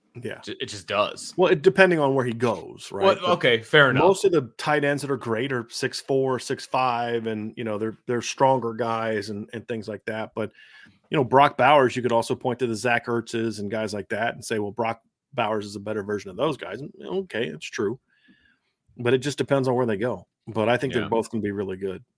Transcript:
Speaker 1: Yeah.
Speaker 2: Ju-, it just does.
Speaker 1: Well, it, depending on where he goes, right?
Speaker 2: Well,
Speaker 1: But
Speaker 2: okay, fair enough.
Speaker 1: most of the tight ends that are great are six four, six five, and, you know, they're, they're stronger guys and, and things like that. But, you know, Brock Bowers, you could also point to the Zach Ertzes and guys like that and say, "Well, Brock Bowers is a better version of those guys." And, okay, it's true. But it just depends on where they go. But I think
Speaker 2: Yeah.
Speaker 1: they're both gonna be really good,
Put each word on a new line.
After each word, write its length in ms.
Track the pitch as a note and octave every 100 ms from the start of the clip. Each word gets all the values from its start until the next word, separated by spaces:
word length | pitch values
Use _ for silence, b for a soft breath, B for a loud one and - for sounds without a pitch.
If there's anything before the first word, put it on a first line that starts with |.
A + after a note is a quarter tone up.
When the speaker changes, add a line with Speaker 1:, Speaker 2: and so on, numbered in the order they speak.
| _ B2
Speaker 1:
Yeah. 180 | A2+ -
Speaker 2:
Ju-, 120 | - -
it 60 | C3
just 200 | G#2 F2
does. 480 | A#2 G2 - - -
Speaker 1:
Well, 160 | F3+
it, 100 | E3+
depending 360 | E3+ F#3 F#3 E3
on 160 | C#3
where 100 | C3+
he 80 | B2
goes, 560 | A2+ A#2+ G2 - - -
right? 120 | -
Speaker 2:
Well, 100 | F#3+ -
Speaker 1:
But 120 | F3+
Speaker 2:
okay, 320 | F3 C3+ A#2
fair 280 | A2 D#3 C#3
enough. 140 | C3
Speaker 1:
most 200 | F3 G3
of 80 | G3
the 200 | E3+ A#2+ -
tight 280 | - D3+
ends 180 | C#3+ C#3+
that 80 | C3+
are 60 | C3+
great 360 | A#2 A2 C3
are 140 | B2+ A2+
six 320 | - C3 -
four, 380 | - C3+ C3+ B2+
six 260 | - B2+
five, 640 | - B2+ B2+ A#2+ A#2+ A#2 A2+
and, 260 | G#2+ G#2+ A#2
you 80 |
know, 140 | A2+ G#2
they're, 200 | A2 G#2 -
they're 160 | A#2+
stronger 520 | - - C3+ C3 A#2
guys 540 | A2+ A#2 A2+ A2+ G#2+ G2
and, 200 | G2+ A2
and 140 | A2+ -
things 220 | A#2 G2+
like 160 | G#2
that. 260 | - A2 G#2+ -
But, 160 | G#2+ B B B B B _
you 60 | D#3
know, 80 |
Brock 320 | A#2+ B2+ C#3+ -
Bowers, 380 | B2+ D3 B2+ B2+
you 60 |
could 100 | A#2
also 240 | A#2 A2 B2+
point 240 | C3 A#2+
to 80 | B2
the 80 | A2
Zach 300 | B2 A#2 -
Ertzes 520 | A#2 A2+ A#2 A2+ G#2
and 100 | G2+
guys 240 | A2 G#2+
like 160 | G#2 F#2+
that 240 | G#2 A#2
and 100 | C#3+
say, 160 | - A2+
"Well, 100 | G#2
Brock 300 | G2+ A2+ A2 _ _ _
Bowers 340 | B2+ A2 A2 G#2
is 80 |
a 60 | G2+
better 220 | G2+ G#2+
version 260 | G2 G#2 F#2+
of 60 | F#2
those 200 | D3+ B2+
guys." 240 | - A#2
And, 120 | - -
okay, 420 | - F#3 F#3+ - F3+
it's 200 | D#3 -
true. 320 | - G3+ - b b b b b b b _ _ -
But 180 | A#2+
it 40 | C3
just 200 | C#3 C3+
depends 280 | C3+ C#3 C3
on 80 |
where 120 | B2 B2
they 100 | G2+
go. 300 | A#2+ G2 - _ -
But 220 | A2 A2
I 80 | B2
think 180 | C3+
Speaker 2:
Yeah. 60 | B2
Speaker 1:
they're 100 | F2+
both 200 | A2+ A2
gonna 120 | A2+
be 80 | G#2
really 260 | G2+ F#2+ F#2+
good, 280 | F#2+ F2+ -